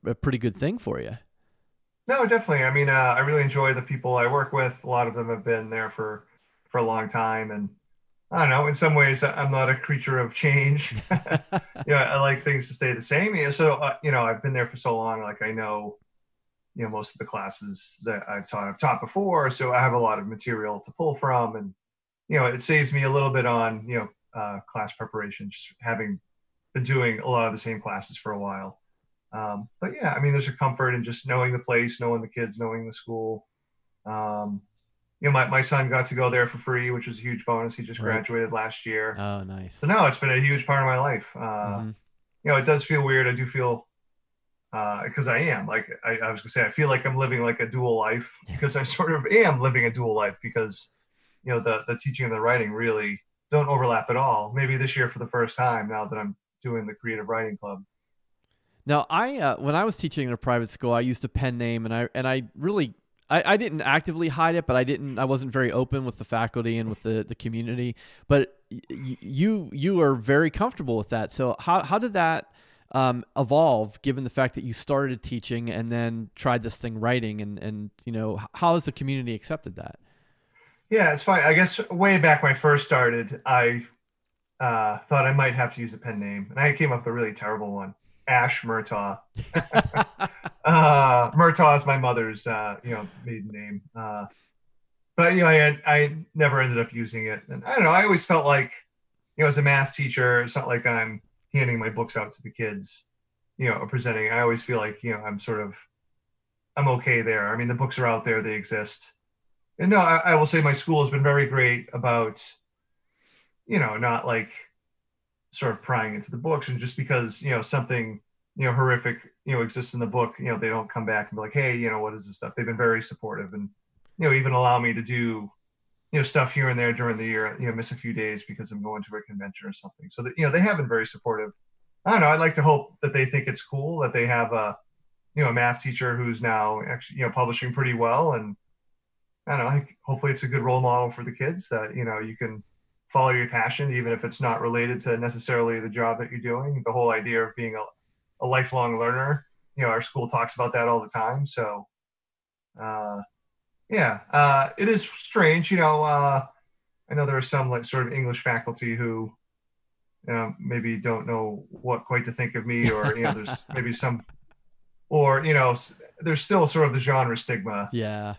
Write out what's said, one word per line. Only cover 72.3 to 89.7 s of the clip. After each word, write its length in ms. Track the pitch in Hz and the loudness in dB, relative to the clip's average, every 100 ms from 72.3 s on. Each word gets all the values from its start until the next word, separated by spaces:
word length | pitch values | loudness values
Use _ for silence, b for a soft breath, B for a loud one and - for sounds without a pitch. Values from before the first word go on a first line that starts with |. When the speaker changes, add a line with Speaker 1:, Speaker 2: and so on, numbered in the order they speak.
| 160 - b b b b | 0 -6 b b b b
Speaker 1:
um, 320 | 135 131 120 - - | 2 2 0 -4 -2
evolve, 640 | 120 143 160 117 107 - | 2 6 6 4 0 -4
given 200 | 139 131 | -4 -2
the 60 | 127 | -2
fact 240 | - 127 - | 0 0 -2
that 80 | |
you 80 | 120 | -8
started 500 | 110 - 139 139 120 | -8 -2 0 0 -4
teaching 480 | - 120 - 117 117 | -6 -8 -4 -4 -4
and 200 | 98 117 | -4 -2
then 380 | 117 117 113 107 - | -2 -2 -4 -10 -4
tried 260 | 131 120 | 0 0
this 160 | 113 - | -2 -8
thing 220 | 120 110 | -8 -2
writing, 420 | 117 127 110 107 | 0 0 -2 -6
and, 160 | 104 101 | -8 -8
and, 320 | 110 107 104 - - | -8 -8 -10 -12 -8
you 60 | |
know, 260 | 113 110 98 | -4 -4 -4
h-, 80 | 107 | -8
how 220 | - 170 170 | 0 2 2
has 100 | 156 | 0
the 60 | |
community 420 | - 135 135 120 | -6 -4 -4 -4
accepted 420 | 110 - 156 - 87 | -8 -8 -8 -8 -14
that? 220 | - - b b b b b b b b _ | -14 -18 b b b b b b b b _
Speaker 2:
Yeah, 200 | 220 165 | 4 4
it's 120 | 151 | 4
funny. 180 | - 180 | 4 6
I 120 | 147 160 | 6 6
guess 240 | 185 - 214 | 4 0 -4
way 300 | 175 196 185 | 2 4 6
back 240 | 160 147 | 6 6
when 80 | 143 | 4
I 40 | 135 | 4
first 300 | 151 143 - | 4 4 4
started, 560 | 127 120 117 104 120 131 | 4 4 2 -4 -6 2
I, 400 | 123 120 120 120 _ _ _ _ _ _ - | 4 4 0 -8 _ _ _ _ _ _ -4
uh, 400 | 127 113 107 107 | -2 0 0 -2
thought 260 | - 143 135 | 0 2 4
I 80 | |
might 220 | 139 135 123 | 4 2 2
have 180 | 120 - | -2 -2
to 60 | |
use 120 | 113 | -10
a 40 | 107 | -8
pen 220 | 117 104 | -8 -8
name, 260 | 101 101 98 | -6 -8 -8
and 80 | 135 | 0
I 120 | 147 | 2
came 180 | 139 151 | 2 0
up 80 | 120 | 0
with 80 | 117 | -2
a 40 | |
really 220 | 120 110 | -2 -4
terrible 400 | 98 104 107 104 | -4 -6 -6 -6
one, 220 | 101 95 - _ _ - | -8 -10 -16 _ _ 0
Ash 340 | 127 123 - | 2 2 -2
Murtaugh. 580 | 117 110 104 104 101 98 _ - - | -4 -4 -4 -4 -4 -8 _ -14 -4
<laughs> 760 | 165 - | -4 0